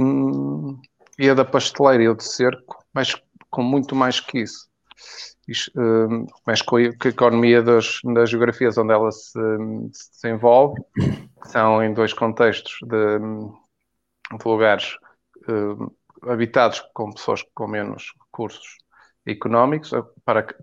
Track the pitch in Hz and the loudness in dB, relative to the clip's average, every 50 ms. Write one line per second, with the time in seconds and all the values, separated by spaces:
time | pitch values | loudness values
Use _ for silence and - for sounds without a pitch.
0 | 131 135 139 135 135 135 139 139 139 139 143 151 156 139 139 131 - _ _ _ | 2 2 0 0 -2 -2 -2 -4 -4 -6 -6 -8 -8 -10 -12 -14 -18 _ _ _
1 | _ _ _ - 135 139 135 135 127 131 - 131 - - - - 139 139 131 117 | _ _ _ 0 2 4 4 4 2 2 0 -2 -2 -2 0 2 4 4 6 6
2 | 113 113 113 113 - - - - 123 123 - - _ - - - _ _ - 139 | 4 4 2 0 -4 -8 -4 0 0 0 0 -2 _ -20 -20 -20 _ _ -6 -4
3 | 127 - - - _ _ _ _ _ _ - 131 120 123 139 143 135 - 135 135 | -4 -4 -6 -8 _ _ _ _ _ _ -6 -4 -2 0 0 0 -2 -2 -2 0
4 | 127 127 120 - - - - 127 107 - - - - _ _ _ _ _ _ _ | 0 0 -2 -4 -6 -6 -6 -6 -6 -8 -10 -16 -20 _ _ _ _ _ _ _
5 | - - - - - - - _ _ - 117 - - - - - 117 113 113 113 | -20 -20 -18 -18 -18 -18 -20 _ _ -10 -8 -8 -8 -6 -4 -2 0 2 2 2
6 | 113 110 117 113 113 - - _ _ 117 110 - - - 123 120 120 117 117 - | 2 0 -2 -4 -6 -10 -14 _ _ -2 -2 -2 0 2 2 2 2 2 0 -2
7 | - 131 113 - 123 120 113 117 120 117 117 120 113 120 120 113 110 - - - | -2 -2 2 4 4 4 4 4 4 6 6 6 6 4 4 4 2 0 -4 -6
8 | - 123 117 117 117 110 120 113 120 117 113 - 127 117 107 120 110 110 110 107 | -6 0 2 2 2 2 2 0 0 0 0 0 0 0 0 0 2 2 2 2
9 | 110 110 107 - - - - 117 110 110 110 107 110 110 110 110 113 113 - - | 2 0 -4 -6 -12 -14 -8 -4 -4 -2 -2 -4 -6 -8 -8 -10 -10 -12 -14 -18
10 | - - _ _ - 117 113 107 120 120 120 131 143 143 135 - - _ - - | -20 -20 _ _ -6 -6 -2 2 4 6 8 8 6 4 0 -8 -14 _ -4 -2
11 | - - - - - - _ _ - - - 120 110 110 110 110 110 110 104 113 | -2 -2 -4 -6 -12 -20 _ _ -12 -4 0 2 4 4 4 2 2 0 0 0
12 | 110 101 - - 120 113 110 - 120 110 98 - - - - - - 120 117 110 | -2 -2 -2 -2 -4 -2 2 4 4 4 2 0 -6 -14 -16 -16 -8 -4 -2 0
13 | 107 104 107 104 107 110 110 107 107 107 107 _ _ _ _ _ _ _ _ _ | 0 0 0 -2 -4 -6 -8 -10 -12 -14 -16 _ _ _ _ _ _ _ _ _
14 | _ _ _ _ - - 113 110 - 113 113 107 110 107 101 98 - - - - | _ _ _ _ -18 -16 -12 -6 -2 0 2 4 4 4 2 2 -2 -6 -12 -16
15 | _ _ _ _ _ _ _ - _ - 113 104 104 104 104 110 110 - - _ | _ _ _ _ _ _ _ -14 _ -6 -4 -4 -4 -4 -6 -8 -12 -12 -14 _
16 | _ _ _ _ - 123 123 113 120 117 - 135 120 110 - - - _ - - | _ _ _ _ -8 -4 -2 -2 -2 0 2 4 4 4 2 -2 -12 _ -10 -10
17 | 110 104 107 - - - 107 - - _ - - 113 104 107 104 101 104 104 - | -10 -10 -10 -8 -6 -6 -6 -6 -8 _ -12 -10 -8 -6 -6 -6 -6 -8 -10 -12
18 | - - - _ _ _ - - 113 104 - - - - - _ _ _ _ _ | -16 -20 -20 _ _ _ -12 -10 -10 -10 -12 -16 -20 -20 -20 _ _ _ _ _
19 | _ _ _ _ - - 104 104 - 110 113 117 123 139 151 156 151 - 120 120 | _ _ _ _ -10 -10 -8 -6 -4 0 2 2 2 2 0 -4 -6 -6 -6 -6
20 | 113 - _ _ _ 127 113 110 104 - - - | -6 -8 _ _ _ -2 0 0 -2 -4 -10 -6